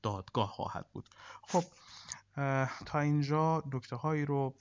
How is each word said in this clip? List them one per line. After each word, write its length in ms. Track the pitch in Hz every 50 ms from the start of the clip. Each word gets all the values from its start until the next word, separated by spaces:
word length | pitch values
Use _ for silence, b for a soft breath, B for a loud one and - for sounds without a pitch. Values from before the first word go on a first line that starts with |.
| -
دادگاه 460 | 110 101 95 92 - _ 131 107 98
خواهد 360 | - - 107 110 - - - _ _
بود. 160 | - - - B B B B B B
خب، 220 | B - - 180 175 - B B B B B B B B B B B _ _
اه، 360 | 147 139 139 135 135 135 127 B B -
تا 140 | - - 151
اینجا 640 | 147 147 147 147 143 139 147 156 156 160 160 160 - 143 131
نکته 220 | 127 - - 123
هایی 300 | 117 - 156 156 151 143
رو 300 | 143 143 139 139 131 131 -